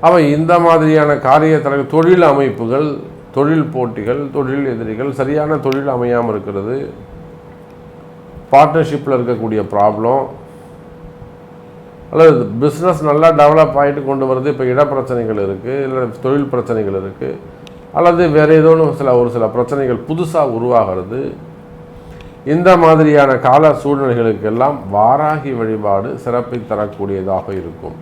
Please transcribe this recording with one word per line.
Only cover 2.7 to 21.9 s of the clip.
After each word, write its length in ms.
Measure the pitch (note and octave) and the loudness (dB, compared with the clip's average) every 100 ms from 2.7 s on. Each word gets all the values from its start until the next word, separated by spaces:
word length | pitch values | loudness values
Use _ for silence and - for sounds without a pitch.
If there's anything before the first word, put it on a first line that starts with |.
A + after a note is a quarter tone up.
| C3 D3+ C#3 - - - - | -2 -2 -6 -12 -20 -8 -2
தொழில் 300 | C#3+ D#3+ C#3 | 0 0 -2
போட்டிகள், 480 | B2+ A#2+ A2 G#2 C3+ C#3+ C#3+ | -4 -6 -6 -4 -4 -4 -6
தொழில் 300 | C3 C#3 C3+ | -4 -4 -4
எதிரிகள், 380 | A#2 A2+ A2 C#3 C3+ | -6 -6 -6 -8 -4
சரியான 380 | C3 D3+ D3+ D#3 C#3 | -4 -2 -2 -2 -2
தொழில் 240 | C3+ C#3 B2 | -4 -4 -4
அமையாம 340 | B2 A#2+ A#2+ | -2 -2 -2
இருக்கிறது, 420 | G#2 G#2 G2 G2+ C3+ C#3+ - - - - - - - - - - - - - - - - | -4 -6 -8 -6 -8 -10 -14 -20 -20 -20 -20 -20 -20 -20 -20 -20 -20 -20 -20 -20 -20 2
பார்ட்னர்ஷிப்ல 680 | A2+ D3+ D#3+ D#3 C#3+ C3+ C3 | 4 4 2 -2 -4 -2 -2
இருக்கக்கூடிய 460 | A#2+ A#2 A2 G#2+ G2 | -2 -4 -2 -4 -4
ப்ராப்ளம், 500 | G2+ G#2 G#2+ A2+ C3+ C3 - - - - - - - - - - - - - - - - - - | 0 0 0 -2 -2 -4 -12 -20 -20 -20 -20 -20 -20 -20 -20 -20 -20 -20 -20 -20 -20 -20 -20 -8
அல்லது 340 | D3+ E3 C3+ A2 A2 | 4 6 6 -2 -2
பிசினஸ் 400 | C#3+ - F3+ D#3+ D3+ | -2 -2 -2 -2 0
நல்லா 220 | D3 E3 D#3 | 4 4 6
டெவலப் 380 | D3 D#3 D3+ C3 | 4 6 2 2
ஆயிட்டு 200 | C#3+ C#3+ C3+ | 0 -2 -4
கொண்டு 220 | C3+ C3 | -4 -2
வருது, 160 | C3 C#3 C3 | -2 -2 -2
இப்ப 100 | C3 | -2
இடப்பிரச்சனைகள் 680 | B2 C#3+ C3+ B2 B2 A2 G#2+ G2 | 2 0 0 -4 -4 -4 -4 -4
இருக்கு, 280 | F#2+ A2+ C3+ C3+ | -6 -6 -6 -4
இல்ல 180 | C3 B2 A2+ B2+ | -4 -6 -4 -2
தொழில் 240 | C#3+ C3+ B2+ | -2 0 -4
பிரச்சனைகள் 440 | A#2 A2+ G2+ G2 | -4 -4 -2 -4
இருக்கு, 300 | G2 - C2 D2+ - - - - - D3+ | -8 -10 -10 -10 -14 -20 -20 -20 -10 0
அல்லது 260 | F3 E3+ F3 D3+ | 2 4 2 4
வேற 120 | D3+ D#3+ | 4 6
ஏதோ 100 | D#3 | 6
ஒண்ணு 240 | D#3+ D#3 B2+ | 4 2 0
சில, 100 | C#3 B2 | 0 2
ஒரு 100 | A#2+ A#2 | 2 0
சில 100 | A2 | -2
பிரச்சனைகள் 520 | A#2 A#2+ C#3+ C3 A#2+ A#2+ | -2 -4 -2 -2 -4 -6
புதுசா 340 | D#3+ F3 E3 C#3+ A2+ | -6 -4 -2 -2 -2
உருவாகிறது. 640 | A#2+ A#2+ G2+ F#2 F#2 A#2+ C#3+ - - - - - - | 0 0 0 -4 -8 -8 -10 -12 -20 -20 -20 -20 -20